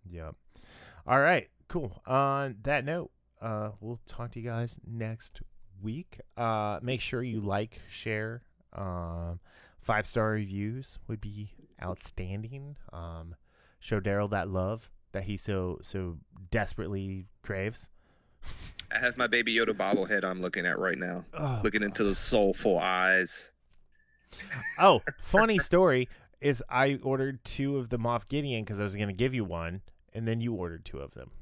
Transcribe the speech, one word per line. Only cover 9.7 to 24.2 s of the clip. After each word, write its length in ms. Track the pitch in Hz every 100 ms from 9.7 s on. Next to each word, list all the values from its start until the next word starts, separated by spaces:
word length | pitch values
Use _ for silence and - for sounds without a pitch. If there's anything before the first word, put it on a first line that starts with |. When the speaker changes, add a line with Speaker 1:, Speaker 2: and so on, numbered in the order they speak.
| -
Speaker 1:
five-star 500 | - 107 107 - 110
reviews 680 | 107 101 98 104 123 131 - -
would 140 | 113
be 320 | 104 104 101 - - _
outstanding. 920 | 90 90 - - 90 98 110 135 143 143 -
Um, 440 | 87 85 82 82 85 _ _ _ _
show 200 | - 110
Daryl 300 | 98 101 104
that 200 | 101 92
love 420 | 92 92 113 - - _
that 100 | 104
he 140 | 95 101
so, 400 | - 98 90 87
so 360 | - 95 92 82 - - 92
desperately 720 | 113 98 - 85 98 95 95 92 -
craves. 440 | - 98 101 110 - - _ _ _ _ - - - - -
Speaker 2:
I 60 | 113
have 160 | 123 123
my 120 | 120
Baby 280 | 120 113 113
Yoda 140 | 113
bobblehead 540 | 104 98 101 92 101
I'm 180 | 92 92
looking 240 | 90 92 87
at 120 | -
right 180 | 92 87
now, 260 | 90 90 87 -
Speaker 1:
Oh, 240 | 147 120
Speaker 2:
looking 180 | 107 107
Speaker 1:
God. 60 | 104
Speaker 2:
into 160 | 101
those 140 | 101 95
soulful 580 | - 117 101 95 113 90
eyes. 720 | 90 92 92 95 90 - - _ _ - - _ _ _